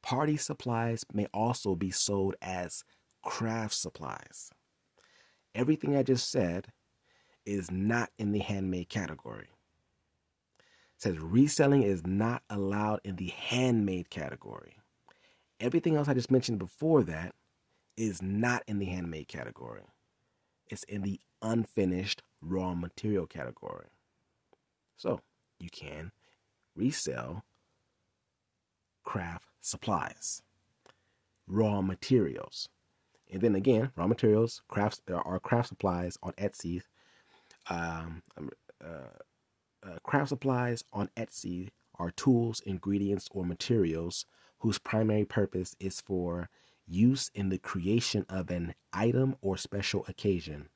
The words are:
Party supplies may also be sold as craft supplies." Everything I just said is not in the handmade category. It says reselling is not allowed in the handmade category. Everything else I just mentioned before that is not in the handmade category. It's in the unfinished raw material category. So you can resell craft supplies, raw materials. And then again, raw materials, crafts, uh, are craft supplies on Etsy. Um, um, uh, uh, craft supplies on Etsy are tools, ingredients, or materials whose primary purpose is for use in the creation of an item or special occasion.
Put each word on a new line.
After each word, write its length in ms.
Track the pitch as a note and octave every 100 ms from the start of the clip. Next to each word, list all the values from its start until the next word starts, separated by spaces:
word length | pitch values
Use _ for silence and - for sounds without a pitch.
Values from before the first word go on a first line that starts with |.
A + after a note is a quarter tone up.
Party 340 | - B2+ D3+ D3+
supplies 680 | - D3 B2 A#2 A#2 A#2 -
may 140 | G2+ G2+
also 400 | G2+ A2+ A#2 G2+
be 160 | F2+ F#2+
sold 460 | - - G2+ F#2+ -
as 440 | - F#2 F2+ - - _ _ _
craft 500 | - - A2+ A2+ G#2+
supplies." 760 | - - - C#2+ G1+ - - - _ _ _ _ _ _ _ _ _ _
Everything 440 | G#2+ B2+ D3+ C#3+ C#3+
I 80 |
just 260 | C3 B2+ -
said 380 | C3+ F2+ F2 - _ _ _ _ _ _ _
is 260 | - G2+ E2+
not 400 | F#2 G2+ A#2+ A2 -
in 140 | G#2
the 80 | G#2
handmade 480 | - G2 F#2+ F2+ F2
category. 600 | A2 E2 D2+ - G#1 - _ _ _ _ _ _ _ _ _ _ _
It 60 | _ _ _ _
says 200 | A2 E2
reselling 640 | D#2+ G#2+ D3 - C#3 C#3
is 220 | G2+ F#2+
not 380 | E2+ G2 A2 A#2+ _
allowed 500 | G2+ G2 G2+ G#2+ G#2+
in 120 | G2+ F2+
the 120 | F2+
handmade 840 | - - B2 C3 A#2 G2+ F2+ F2
category. 680 | F2 D2 - - - G1+ - _ _ _ _ _ _ _ _
Everything 340 | B2 D#3+ E3
else 140 | D3+ C#3+
I 60 |
just 160 | B2+ A#2+
mentioned 280 | C3 - A2
before 460 | F#2 - D#3+ D#3
that 300 | E2+ D#2+ F2 - _ _ _ _ _ -
is 240 | A2 F2
not 440 | F#2+ G2+ A#2+ B2 -
in 140 | G#2
the 60 | F#2+
handmade 420 | F#2 E2+ D#2+ -
category. 560 | - A#1+ - A#1+ G#1 G1+ _ _ _ _ _ _ _ _
It's 160 | G#2+
in 200 | - G#2
the 180 | G2 F#2+ _ _
unfinished 800 | A2 A#2 G#2+ - F#2 F2+ G2+ - _ _
raw 320 | D#2 F#2+ F#2
material 520 | F2 F2 - A2 G2+ D#2+
category. 600 | E2 B1 - G1+ G1+ G1+ _ _ _ _ _ _ _ _ _ _ _
So 240 | F#2+ F#2+ _ _ _ _
you 100 | E2+
can 400 | - D2 D2 E2+ _ _ _ _ _ _
resell 680 | D#2+ B2 D#3 - B1+ A#1+ F#2+ - _ _ _ _ _ _ _ _ _ _ _ _ _ _ _
craft 420 | - G#2 F2 E2+ - _
supplies, 840 | - - - F2+ - - - - _ _ _ _ - _ _ _ _ _ -
raw 340 | G2 G#2+ G#2
materials. 880 | F#2+ F#2 - B2+ E2+ B1+ - - - _ _ _ _ _ _
And 100 | F#2
then 140 | A2+
again, 380 | F#2+ A#2+ A2+ C3
raw 140 | - F2+
materials, 540 | A#2 A2+ G#2+ A#2 - _
crafts, 320 | - G#2 - -
uh, 60 |
are 240 | F2 - F#2
craft 300 | - A#2+ A#2
supplies 500 | - G2 F2 F2 -
on 100 | F#2
Etsy. 500 | - G2+ - E2+ F2 - _ _ _ _ _ _ - -
Um, 540 | F2 E2+ E2 E2 E2 _ -
um, 140 | D2 - - -
uh, 380 | D#2+ D#2+ B1 G1+ - _ _ _ _ _
uh, 140 | G2 E2+
craft 240 | - D3 C#3+
supplies 560 | C#3 C3+ B2+ B2 A#2 -
on 180 | G#2 G2+ -
Etsy 540 | A2 - F#2 F2+ G2 _ _ -
are 140 | F2
tools, 480 | - C#3 A#2+ A#2 A2
ingredients, 680 | - F#2 G2 G2+ G2 G2 -
or 120 | G2
materials 800 | F2 E2+ - A#2 E2+ D#2+ E2+ - - _ _ _
whose 180 | A2+ G2
primary 460 | - A2 A2 G#2+
purpose 500 | G2+ - G2 F#2 F2+ -
is 200 | F#2+ -
for 480 | - F#2 F2 F2 F2 _ _ _ -
use 460 | F2 A#2+ C3+ -
in 140 | G#2 G2
the 100 | F#2
creation 640 | - F#2+ F2 A#2 - G#2 -
of 220 | F#2+ E2
an 240 | F2 E2+ - _
item 420 | F#2 A2+ A#2+ C3 C3
or 160 | G2 F#2
special 480 | - G2+ - G2+ -
occasion. 640 | - G#2 F#2 D#2+ D2 D2+